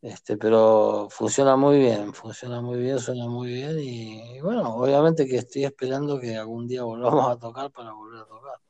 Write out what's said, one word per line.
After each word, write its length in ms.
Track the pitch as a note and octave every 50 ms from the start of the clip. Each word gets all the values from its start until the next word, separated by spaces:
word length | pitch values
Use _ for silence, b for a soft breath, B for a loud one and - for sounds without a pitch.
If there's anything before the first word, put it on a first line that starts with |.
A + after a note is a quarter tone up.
| -
Este, 320 | A#2 E2+ - - - A2 G#2
pero 720 | - A2 A2+ A2+ A2 A2 A2 G#2+ G#2+ G#2+ G#2+ G#2 G#2 G2+
funciona 460 | - - A2+ A2 - - C#3 C3+ C3
muy 240 | C3+ C#3 C#3+ C#3+ C#3+
bien, 340 | C3+ A#2+ A2 G#2 G2+ G#2 -
funciona 480 | - - A2+ A2 - - B2 A#2+ A#2+
muy 180 | A#2+ B2 B2 B2
bien, 200 | A#2+ B2+ C#3 B2+
suena 260 | B2 C3 B2+ B2 A#2+ A#2+
muy 240 | A#2+ B2 B2 B2
bien 280 | A#2+ B2+ C3+ D3+ D#3+ D#3
y, 580 | C#3+ C3 A#2+ A2+ A2+ A2 A2 A2 A#2 A#2+ B2 C3+
y 20 |
bueno, 360 | D3 F#3+ A#3+ A#3 F3+ A#2 A2
obviamente 500 | A#2 B2 C3+ C#3 C#3+ D3+ E3 D#3+ D#3+ C#3+
que 120 | C3 B2+ A#2+
estoy 260 | A#2+ - - C#3 C#3
esperando 540 | C3+ C#3 - C3 B2+ C3 C#3 D3 D3 C#3+ C3+
que 180 | B2 A#2 A2 A2
algún 300 | A2 A2 A#2 A#2 A#2+ A#2+
día 160 | B2+ B2+ B2
volvamos 440 | A#2 A2+ A#2 B2 A#2+ D3 C#3+ B2+ B2
a 120 | B2 A#2+
tocar 320 | A#2+ A#2 A2+ C3 C#3 C#3+
para 200 | - - A#2+ A2+
volver 300 | G#2+ G#2+ G#2+ A2 A2+ A2+
a 60 | A2 G#2+
tocar. 340 | B2 A#2+ C3 C#3 B2+ - _ _